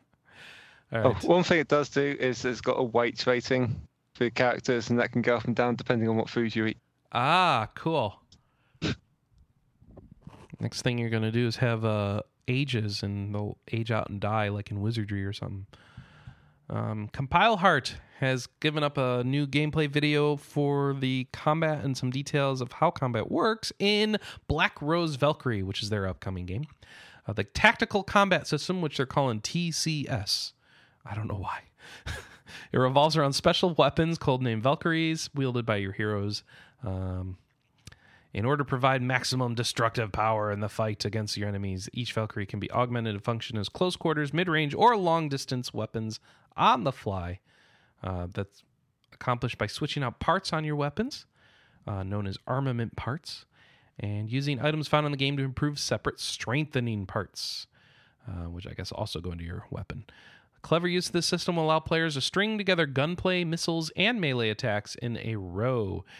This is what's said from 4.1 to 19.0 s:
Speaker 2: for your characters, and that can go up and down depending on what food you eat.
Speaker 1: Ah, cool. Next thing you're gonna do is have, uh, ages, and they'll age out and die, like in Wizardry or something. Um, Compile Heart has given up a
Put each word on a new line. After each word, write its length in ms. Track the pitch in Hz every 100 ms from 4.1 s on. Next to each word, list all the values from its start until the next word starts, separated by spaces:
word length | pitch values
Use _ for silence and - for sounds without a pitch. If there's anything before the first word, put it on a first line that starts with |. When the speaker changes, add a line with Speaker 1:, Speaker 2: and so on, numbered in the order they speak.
Speaker 2:
for 100 | -
your 60 | 120
characters, 600 | 120 127 - - 120 110
and 80 | 120
that 120 | 113
can 100 | 127
go 140 | 117 117
up 80 |
and 120 | 117 113
down 180 | 123 120
depending 320 | - 120 113
on 80 | 113
what 120 | -
food 240 | 120 113
you 120 | 110 110
eat. 120 | - _ _ _
Speaker 1:
Ah, 560 | 117 135 180 175 123 107
cool. 460 | - 165 156 104 - _ _ _ _ _ - - - _ _ _ _ _ _ _ _ - - - - - - - -
Next 220 | 110 -
thing 160 | 127 120
you're 100 | 117
gonna 200 | 113 110
do 140 | 120 120
is 100 | -
have, 260 | 123 113
uh, 380 | 110 107 101 104 - _ -
ages, 560 | 131 143 120 107 101
and 320 | 101 101 101
they'll 220 | 104 104 - -
age 180 | 113 113
out 200 | 110 -
and 100 | 101
die, 280 | 104 110 104
like 220 | 101 -
in 100 | 101
Wizardry 420 | 104 117 104 101
or 80 | 98
something. 340 | 101 95 98 98 - - - - - - - _ _ -
Um, 380 | 107 110 107 104
Compile 440 | - 139 170 220 202
Heart 400 | 185 147 - - - -
has 280 | 131 127 - -
given 220 | 151 151
up 160 | 147
a 240 | 147